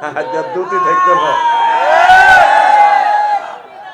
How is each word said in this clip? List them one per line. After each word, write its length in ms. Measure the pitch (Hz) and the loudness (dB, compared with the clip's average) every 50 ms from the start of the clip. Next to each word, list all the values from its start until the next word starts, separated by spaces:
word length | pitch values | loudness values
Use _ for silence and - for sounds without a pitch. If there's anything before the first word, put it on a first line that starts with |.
| 147 151 - - | -14 -10 -8 -8
আজ 80 | - - - 165 - - - | -8 -8 -8 -8 -8 -8 -8
দুটি 220 | 185 185 359 370 370 359 | -8 -8 -6 -4 -4 -2
থাকতে 260 | 359 370 - - 370 269 | -2 -2 0 0 0 0
হবে।" 180 | 269 302 302 320 320 - - - - - - - - - - - 659 698 740 370 - 381 381 370 - - - - - - - 415 - - 831 - - - 415 415 831 831 831 415 - - - - - - - - - - - | 0 0 -2 -4 -2 -2 -2 -2 -2 -2 -2 -2 -2 0 0 2 2 4 4 4 4 6 6 6 4 4 4 2 2 2 2 2 4 4 4 2 0 0 -2 -2 -2 -2 -2 -4 -6 -6 -10 -16 -18 -20 -20 -20 -20 -20 -20